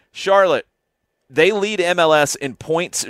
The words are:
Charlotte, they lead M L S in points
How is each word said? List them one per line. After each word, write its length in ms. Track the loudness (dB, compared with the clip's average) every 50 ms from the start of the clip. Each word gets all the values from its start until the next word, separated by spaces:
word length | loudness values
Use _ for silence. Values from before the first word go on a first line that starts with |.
| _ _
Charlotte, 560 | -18 -8 -2 2 2 4 4 2 0 -2 -4 _ _ _ _ _ _ _ _ _ _ _ _ _
they 220 | 0 2 2 2 2
lead 280 | 0 -2 -4 -2 -2
M 200 | -2 -2 0 2
L 120 | 2 4 4
S 220 | 2 2 0 -2
in 220 | -6 -8 -10 -10
points 480 | -10 -8 -4 -4 -4 -4 -4 -8 -10 -10 -10